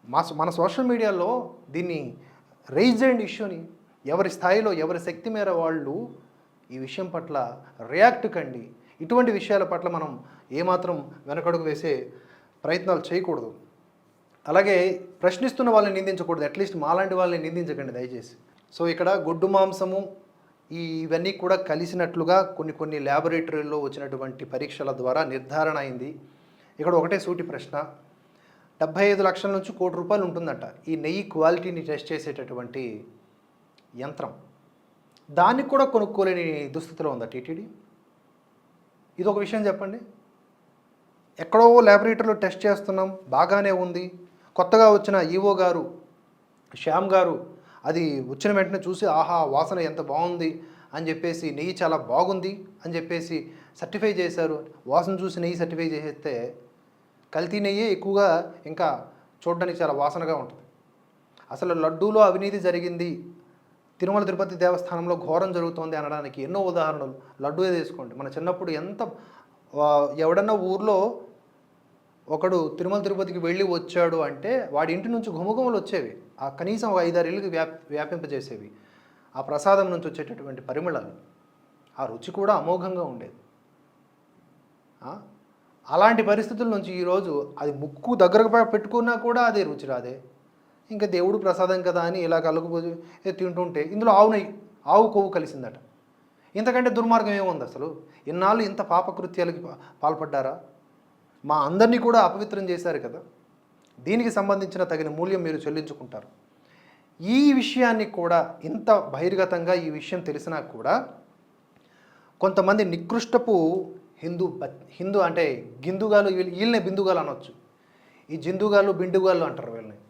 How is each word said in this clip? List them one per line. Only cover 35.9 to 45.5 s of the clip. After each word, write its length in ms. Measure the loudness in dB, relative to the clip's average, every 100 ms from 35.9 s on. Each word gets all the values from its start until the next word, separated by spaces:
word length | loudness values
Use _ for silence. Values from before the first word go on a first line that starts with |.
| 0 -6 0 0 0 -4 -6 -6
దుస్థితిలో 420 | -10 -12 -6 -6
ఉందా 160 | -6 -8
టీటీడీ? 400 | -10 -10 -12 -12 -20 _ _ _ _ _ _ _ _ _ _ _ _ _ -2
ఇది 100 | 0
ఒక 100 | 0
విషయం 280 | -2 -2 -2
చెప్పండి. 320 | -2 -6 -10 -16 -20 _ _ _ _ _ _ _ _ _ _ _ -14
ఎక్కడో 400 | 2 8 10 10
ల్యాబొరేటరీలో 520 | 10 10 8 2 2
టెస్ట్ 340 | 2 -2 0 0
చేస్తున్నాం, 520 | 0 0 -2 -2 -6 -2
బాగానే 420 | 2 4 4 4
ఉంది. 420 | 0 -2 -6 -8 -14 -20 _ _ 0
కొత్తగా 340 | 4 10 10
వచ్చిన 380 | 10 4 2 2
ఈఓ 260 | 2 2